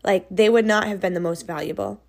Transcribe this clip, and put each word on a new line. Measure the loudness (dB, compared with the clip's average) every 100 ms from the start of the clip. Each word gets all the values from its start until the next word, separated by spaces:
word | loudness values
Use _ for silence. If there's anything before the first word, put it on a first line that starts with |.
like, | 2 0 0
they | 2 4
would | 4
not | 4 2 0
have | -4
been | -2
the | -2
most | -4 -4 -8
valuable. | -8 -6 -6 -6 -8